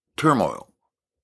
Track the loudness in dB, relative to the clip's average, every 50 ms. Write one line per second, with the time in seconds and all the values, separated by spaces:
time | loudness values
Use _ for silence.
0 | _ _ _ -2 0 2 2 2 0 -2 -2 -8 -14 -20 _ _ _ _ _ _
1 | _ _ _ _